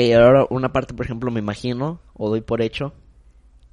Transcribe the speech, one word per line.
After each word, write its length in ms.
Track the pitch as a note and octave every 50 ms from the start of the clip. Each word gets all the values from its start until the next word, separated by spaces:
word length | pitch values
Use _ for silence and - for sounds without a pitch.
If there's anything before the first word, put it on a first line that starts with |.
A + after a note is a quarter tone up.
| B2 A#2 A#2
ahora 300 | A#2 A#2 A#2+ C3 C#3 C3 -
una 220 | - B2+ C3 C3
parte, 220 | C#3 C3+ B2+ - B2
por 120 | A2+ B2
ejemplo, 240 | A#2+ A#2+ A2+ B2 B2
me 100 | A#2 A2+
imagino, 580 | G#2 G#2 G#2 - - B2 B2 A#2+ C3+ D#3 E3+ E3+ _ _ _
o 160 | - A2 G#2+
doy 100 | G#2+ A2+
por 220 | G#2+ - A#2 A2+
hecho, 320 | A#2 A2+ - - C#3+ C#3+ - _ _ _ _ _ _ _ _ _ _ _ _ _ _ _